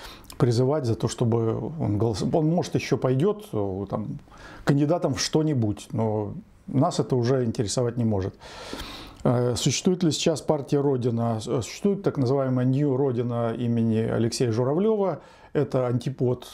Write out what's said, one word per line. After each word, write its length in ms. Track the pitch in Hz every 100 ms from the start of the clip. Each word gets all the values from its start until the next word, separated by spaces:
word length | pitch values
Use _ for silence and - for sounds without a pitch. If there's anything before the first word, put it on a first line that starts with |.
| - - - -
призывать 480 | 123 117 127 156 127
за 80 |
то, 140 | 110 117
чтобы 640 | - 120 117 113 113 113 160
он 200 | 120 104
голос-, 240 | 113 101
он, 240 | 147 175 156
может, 280 | 175 139
ещё 220 | 139 - 135
пойдёт, 520 | 135 131 180 208 -
э, 340 | 110 101 92 98
там, 280 | 110 101 139 - - - -
кандидатом 500 | - 143 147 175 175
в 60 | 113
что-нибудь, 680 | - 156 156 139 107 101 -
но 400 | 110 113 107 104 107 - - -
нас 320 | 131 160 -
это 160 | 147 131
уже 280 | 117 135
интересовать 520 | 120 110 104 - 120 120
не 80 |
может. 300 | 113 101 95 - - - - - - - - -
Э, 320 | - 123 123 120
существует 460 | - - - 180
ли 80 | 175
сейчас 300 | - - 156
партия 400 | - 151 135 143
"Родина"? 600 | 139 135 120 117 117 113
С-, 220 | 110 127
существует 400 | 107 - 202 202
так 140 | 185 -
называемая 500 | 123 139 131 127 127
Нью 300 | 131 147 127
Родина 580 | 139 120 120 117 117 113
имени 420 | 120 117 113 110
Алексея 520 | 117 117 113 - 123
Журавлёва. 680 | 110 127 151 214 220 196 151 - - -
Это 340 | 147 139 131 123
антипод, 640 | 120 143 131 123 123 -